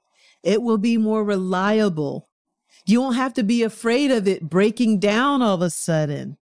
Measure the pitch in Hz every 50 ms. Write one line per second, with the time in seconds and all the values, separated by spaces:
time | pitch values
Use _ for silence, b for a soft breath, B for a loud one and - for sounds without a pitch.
0 | _ b b b b b b b - 175 208 220 240 233 220 208 196 240 233 226
1 | 220 214 220 220 208 208 202 190 185 185 185 180 190 208 220 220 214 202 165 151
2 | 147 139 131 131 - _ _ _ _ _ _ _ _ b b b b 185 214 240
3 | 262 262 233 254 262 269 - 262 214 190 240 233 226 214 220 - - 226 233 269
4 | 294 269 254 220 185 196 190 - 165 143 160 185 202 220 220 - 247 220 214 185
5 | 196 202 208 226 262 285 285 262 247 214 190 165 180 170 - - - - 165 156
6 | 151 143 143 139 127 135 147 -